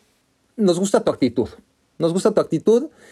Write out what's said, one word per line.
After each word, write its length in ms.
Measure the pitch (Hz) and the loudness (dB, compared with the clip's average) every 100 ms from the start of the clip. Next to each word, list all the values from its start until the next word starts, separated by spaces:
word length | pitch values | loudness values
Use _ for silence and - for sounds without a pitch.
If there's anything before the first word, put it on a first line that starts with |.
| _ _ _ _ _ - | _ _ _ _ _ -2
"Nos 220 | 196 175 | 0 0
gusta 240 | 196 226 | 0 0
tu 80 | - | 0
actitud, 360 | - 127 - 104 - _ _ _ - | -2 -2 -2 -6 -8 _ _ _ -4
nos 160 | 165 | -2
gusta 200 | 180 214 | 0 0
tu 80 | 202 | 0
actitud". 480 | - 160 - 233 302 _ - | 0 0 2 2 0 _ -20